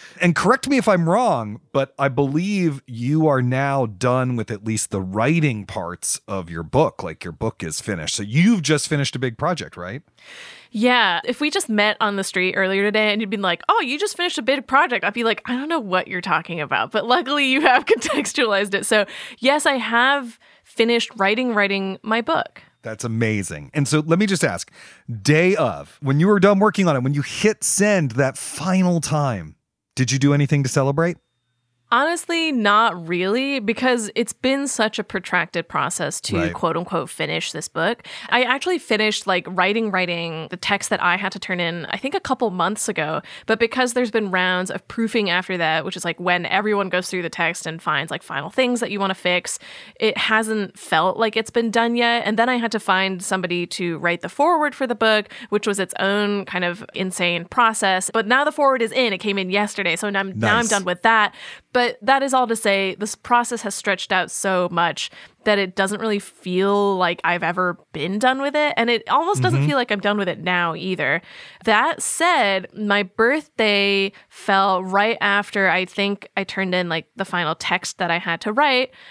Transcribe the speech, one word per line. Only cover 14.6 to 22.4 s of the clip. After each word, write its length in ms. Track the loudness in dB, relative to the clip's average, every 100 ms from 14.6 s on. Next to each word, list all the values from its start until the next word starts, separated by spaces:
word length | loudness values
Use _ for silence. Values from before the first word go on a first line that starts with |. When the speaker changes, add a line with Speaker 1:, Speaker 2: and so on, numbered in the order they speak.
| 2
Speaker 2:
project," 380 | 2 2 0
I'd 80 | -2
be 80 | -2
like, 180 | -2 -2 -4
"I 60 |
don't 160 | -6 -2
know 100 | -4
what 300 | -2 -2 -2
you're 120 | -6
talking 400 | -2 -2 -2 -6
about." 300 | -2 -2 0
But 160 | -2 2
luckily 380 | 2 2 0 2
you 140 | 4
have 240 | 4 4
<laughs> 20 | 4
contextualized 880 | 0 2 -2 -2 0 2 2 0
it. 100 | -2
So 200 | 2 2 2 -4 -16 -2
yes, 280 | 2 2 2
I 80 |
have 600 | 0 0 2 4 2 -2 -14 _ _
finished 460 | _ 0 2 2 0 0
writing, 380 | 0 2 2
writing 440 | 2 2 0 -4 -6
my 200 | -4 -2
book. 400 | 0 -2